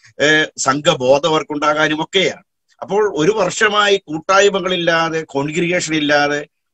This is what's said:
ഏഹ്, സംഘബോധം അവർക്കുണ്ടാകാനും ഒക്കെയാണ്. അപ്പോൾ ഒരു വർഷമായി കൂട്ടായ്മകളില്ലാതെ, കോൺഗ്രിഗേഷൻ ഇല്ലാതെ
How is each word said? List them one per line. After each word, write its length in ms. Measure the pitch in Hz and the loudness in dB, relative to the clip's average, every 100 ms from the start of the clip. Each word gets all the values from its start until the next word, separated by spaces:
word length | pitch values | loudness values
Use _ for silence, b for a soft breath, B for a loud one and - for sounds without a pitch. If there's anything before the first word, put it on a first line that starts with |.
| b - | b -2
ഏഹ്, 260 | 143 156 151 - | 0 2 0 -4
സംഘബോധം 720 | 135 139 151 147 127 139 165 | -2 -2 0 0 2 2 2
അവർക്കുണ്ടാകാനും 760 | 156 143 147 151 151 156 156 | -2 -2 -4 -2 0 0 -2
ഒക്കെയാണ്. 400 | 160 190 156 110 _ _ _ - | -2 -2 -2 -4 _ _ _ -16
അപ്പോൾ 320 | 131 196 214 151 | -6 -2 -2 0
ഒരു 140 | 160 | 0
വർഷമായി 720 | 220 180 - 220 208 202 196 - | 2 0 0 0 2 2 0 -2
കൂട്ടായ്മകളില്ലാതെ, 1160 | 156 - 196 202 190 185 180 170 165 165 160 | -6 0 4 4 2 -2 -2 0 0 0 -4
കോൺഗ്രിഗേഷൻ 720 | 156 139 147 156 170 180 147 156 | -6 -4 -4 -2 -2 -2 -2 -2
ഇല്ലാതെ 520 | 147 147 147 147 147 _ _ | 2 2 2 -2 -8 _ _